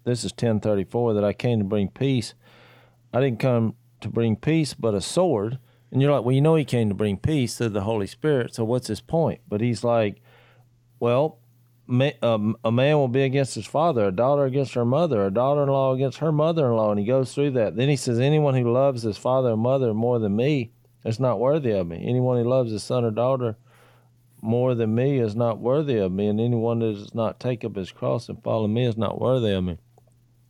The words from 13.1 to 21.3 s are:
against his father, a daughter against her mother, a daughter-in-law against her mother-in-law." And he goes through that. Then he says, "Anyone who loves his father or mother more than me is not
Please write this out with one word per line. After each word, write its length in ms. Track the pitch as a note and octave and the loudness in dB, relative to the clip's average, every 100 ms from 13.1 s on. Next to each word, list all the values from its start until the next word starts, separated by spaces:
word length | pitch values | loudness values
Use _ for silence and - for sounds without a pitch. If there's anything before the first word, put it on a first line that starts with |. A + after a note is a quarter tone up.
| C3+ | 0
against 320 | C3+ C3+ C3 | 0 0 -2
his 120 | A2+ - | -6 -4
father, 400 | C#3 E3+ B2 G2+ | 0 2 2 0
a 60 | |
daughter 320 | F#2 B2+ C#3+ | 2 2 2
against 300 | C3+ C3+ C3 | 2 0 -2
her 100 | B2 | -2
mother, 400 | A#2+ C#3+ E3+ A2+ | 0 2 2 2
a 60 | G2 | 0
daughter-in-law 640 | G#2 C3+ D3 C#3 C3+ C3+ | 2 2 2 2 2 2
against 240 | C3 C3+ - | 0 -2 -2
her 140 | D#3+ | -2
mother-in-law." 580 | D3 D#3 E3 B2+ A2+ G#2+ | 2 0 2 2 2 2
And 80 | G#2 | 0
he 80 | G2+ | 0
goes 260 | C3+ B2+ | 0 0
through 200 | - C#3+ | -2 0
that. 240 | B2+ G2+ F2+ | 0 0 0
Then 120 | C#3 | 0
he 80 | C#3 | 0
says, 220 | C3 A#2 | 0 0
"Anyone 380 | C3+ D3+ D3 C3 | 2 2 2 2
who 160 | A#2+ | 2
loves 300 | B2 C#3 A#2+ | 2 2 0
his 140 | A2+ G2 | -4 -2
father 340 | B2 C3 B2 | 0 2 2
or 60 | A2 | 0
mother 380 | A#2+ C3+ B2 | 0 2 0
more 240 | G#2+ A#2+ A#2+ | 0 0 0
than 160 | G#2+ | 0
me 380 | G#2 C3+ D3 A2+ _ _ _ | 0 0 0 -4 _ _ _
is 160 | A2+ A2+ | -6 -2
not 180 | B2+ | 0